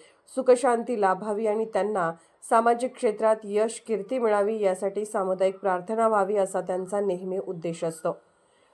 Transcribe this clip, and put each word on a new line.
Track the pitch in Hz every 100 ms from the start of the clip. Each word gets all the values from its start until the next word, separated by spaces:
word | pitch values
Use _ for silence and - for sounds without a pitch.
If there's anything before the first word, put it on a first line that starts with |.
| - _ _ 262
सुखशांती | 254 247 262 233 220 226
लाभावी | 190 185 214 208 220
आणि | 214 220
त्यांना | 208 202 208 165 170 _ _
सामाजिक | - 226 233 240 254 -
क्षेत्रात | 240 208 220 220 208
यश | 208 226 226 -
कीर्ती | 202 190 262
मिळावी | 226 208 202 220
यासाठी | 196 185 196 196 208
सामुदायिक | 214 185 185 190 190
प्रार्थना | 196 180 175 220 226
व्हावी | 214 190 208
असा | 190 190
त्यांचा | 180 185 185 202
नेहमी | 202 180 185 185
उद्देश | - 175 170 165
असतो. | 165 160 175 - _ _ _ _ _